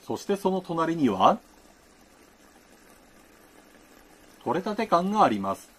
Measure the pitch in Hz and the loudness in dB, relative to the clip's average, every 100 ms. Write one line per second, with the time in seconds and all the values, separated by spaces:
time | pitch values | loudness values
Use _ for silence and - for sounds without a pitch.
0 | - 113 - 196 196 190 180 165 165 165 | -8 -10 -4 -2 0 -2 -4 -2 -2 2
1 | 131 95 107 208 - - - - - - | 2 4 4 2 -6 -20 -20 -20 -20 -20
2 | - - - - - - - - - - | -20 -20 -20 -20 -20 -20 -20 -20 -20 -20
3 | - - - - - - - - - - | -20 -20 -20 -20 -20 -20 -20 -20 -20 -20
4 | - - - - - 135 202 208 - 170 | -20 -20 -20 -12 -4 -4 -4 -6 0 0
5 | 185 214 165 107 98 95 - | 0 2 2 2 -4 -6 -10